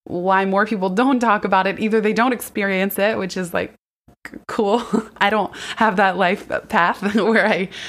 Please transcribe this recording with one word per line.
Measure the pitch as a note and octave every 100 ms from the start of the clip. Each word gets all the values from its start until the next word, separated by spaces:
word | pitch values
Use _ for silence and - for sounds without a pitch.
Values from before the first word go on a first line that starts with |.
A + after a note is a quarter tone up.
why | - F3+ F#3 F#3+
more | G3 G3
people | G#3+ G#3+ F#3+
don't | F#3+ B3+ B3+
talk | A3+ G#3
about | G3+ G3 F#3+
it. | F#3
Either | A3 A3
they | G#3+
don't | G#3+ B3+
experience | A#3+ - - G3 F#3+ G3 G3
it, | G3+ A3
which | F#3 F#3
is, | F3
like, | - - - _ _ _ - -
c-, | - -
cool. | - G3+ A#3 A#3 A3
<laughs> | - -
I | G3+
don't | G#3+ F#3+ - - -
have | E3+ F#3
that | G3 F3+
life | F3+ G3+ - - -
path | A3 A3+ A#3
<laughs> | G#3 G#3+
where | G3+ A3+ G3
I, | F3+ F#3+ -